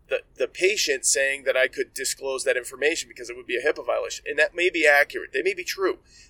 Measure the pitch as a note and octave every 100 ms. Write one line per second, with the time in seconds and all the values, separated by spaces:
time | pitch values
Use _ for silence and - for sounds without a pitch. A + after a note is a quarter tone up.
0 | _ C3 - - B2+ - F#3 G#3 - C3+
1 | - C#3+ C3+ C#3 C3 B2+ C3 - B2 -
2 | C3 - C3+ C3 C3+ B2 A#2+ C3 C#3+ E3
3 | - - A#2 A#2+ A#2+ A#2+ C#3+ D#3+ A#2+ A2+
4 | G#2 - - D3 D3+ F3 F3+ E3+ D3+ C#3+
5 | C#3+ B2 - C3 F3 F#3 - - F#3 -
6 | _ -